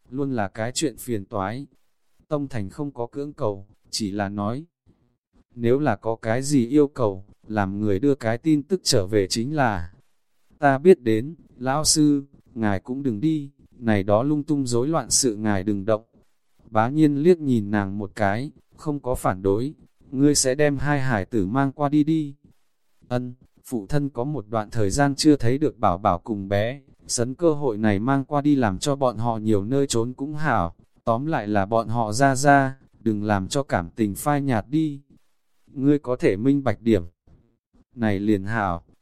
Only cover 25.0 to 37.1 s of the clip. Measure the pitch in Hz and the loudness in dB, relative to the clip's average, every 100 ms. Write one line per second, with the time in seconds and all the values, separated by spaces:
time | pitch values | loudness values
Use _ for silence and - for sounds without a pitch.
25 | 143 139 156 143 151 139 143 113 107 87 | 0 4 4 4 2 0 -2 0 0 2
26 | 104 87 - 104 98 101 110 139 135 _ | 0 0 -4 -8 -2 0 0 -6 _ _
27 | - - 120 131 170 147 143 107 110 98 | -8 -4 -4 0 0 2 -2 0 2 2
28 | 123 139 131 147 147 139 110 92 147 139 | 2 0 0 0 2 2 2 0 -2 0
29 | 131 110 117 110 107 104 104 139 139 113 | 0 0 -2 -2 2 2 2 -2 0 0
30 | 123 127 143 151 151 110 85 - _ _ | -2 -6 -8 -4 0 0 -2 -6 _ _
31 | - 113 151 147 104 104 95 113 110 117 | -2 -2 -2 -4 -2 -2 0 0 0 -2
32 | 107 110 139 131 143 139 135 135 _ _ | -2 2 2 4 4 4 4 -6 _ _
33 | 113 104 104 101 92 143 135 104 85 - | -4 -2 0 0 0 -4 -2 -4 -4 -2
34 | 104 98 147 143 139 110 113 151 156 139 | -2 -2 -2 -2 0 -2 -2 -2 -2 -6
35 | _ _ _ _ _ _ _ 139 139 143 | _ _ _ _ _ _ _ -2 2 2
36 | 120 127 160 95 131 143 131 101 113 101 | 0 0 2 2 2 2 0 -2 2 2
37 | 85 | 0